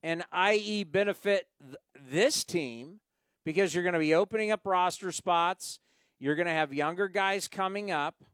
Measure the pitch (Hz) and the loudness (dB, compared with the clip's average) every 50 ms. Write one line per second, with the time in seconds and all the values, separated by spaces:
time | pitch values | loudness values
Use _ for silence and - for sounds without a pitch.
0 | - 160 165 165 175 - - 180 185 202 214 214 208 208 214 208 202 160 143 190 | -4 -4 -4 -4 -6 -6 0 2 2 4 4 2 2 0 -2 -2 -2 0 2 2
1 | 208 202 190 - - 202 202 196 170 _ _ _ 143 131 135 - _ _ _ 139 | 2 2 0 -2 0 0 2 2 0 _ _ _ -20 -18 -18 -20 _ _ _ -20
2 | 139 131 131 165 208 277 311 - - - - 170 151 127 117 117 123 151 190 214 | -14 -4 0 2 2 4 2 0 -4 -2 -4 -4 -4 -4 -8 -10 -14 -16 -18 -20
3 | _ _ _ _ _ _ _ _ _ 160 156 180 196 180 139 175 175 180 175 165 | _ _ _ _ _ _ _ _ _ -2 2 2 2 2 2 0 0 2 2 2
4 | 156 151 160 165 202 196 - 220 214 214 214 208 _ 196 185 180 180 180 170 - | 4 4 4 4 4 2 -2 -4 0 0 -2 -2 _ 0 2 2 2 0 -2 -4
5 | - 185 160 - - 190 175 170 170 175 185 _ - - - - _ _ _ _ | -8 -8 -8 -6 -2 0 2 2 2 2 -2 _ -8 -14 -14 -16 _ _ _ _
6 | _ _ _ _ 135 139 151 151 175 175 165 160 156 143 139 143 147 151 170 180 | _ _ _ _ -2 -2 0 0 0 0 2 0 0 0 0 -2 0 0 0 -2
7 | 202 190 175 202 190 196 196 202 - - - - 190 190 196 202 208 202 180 151 | -4 -2 0 0 0 0 0 -2 -4 -6 -4 -4 -4 -2 -2 -4 -6 -4 -2 -2
8 | 143 156 - _ - _ | -2 -4 -6 _ -20 _